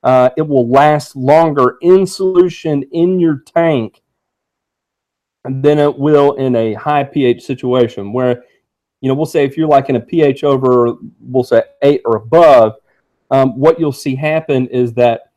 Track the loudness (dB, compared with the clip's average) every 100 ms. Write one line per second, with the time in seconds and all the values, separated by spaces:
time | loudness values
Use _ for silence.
0 | 2 2 2 0 -2 0 2 2 4 0
1 | -4 -8 2 2 2 2 0 0 2 2
2 | 2 -4 -2 2 0 0 -6 -6 -4 -2
3 | -2 0 0 -2 _ -2 0 -2 -4 _
4 | _ _ _ _ _ _ _ _ _ _
5 | _ _ _ _ -12 -2 0 2 0 0
6 | 0 2 2 0 -2 -2 -2 -6 -4 -4
7 | -4 -2 -2 -2 -4 -8 -2 0 0 -4
8 | -10 -4 -2 -4 _ _ _ _ _ _
9 | -6 -4 -2 -2 -4 -2 0 0 2 -4
10 | -2 0 0 0 -2 0 2 2 0 -4
11 | -16 _ -8 -6 0 0 -2 _ 0 0
12 | -2 -4 0 4 6 6 4 -2 _ _
13 | _ _ _ -2 -2 0 0 0 -4 -6
14 | -8 -6 -4 -4 -2 -4 -2 -4 -4 0
15 | 0 0 _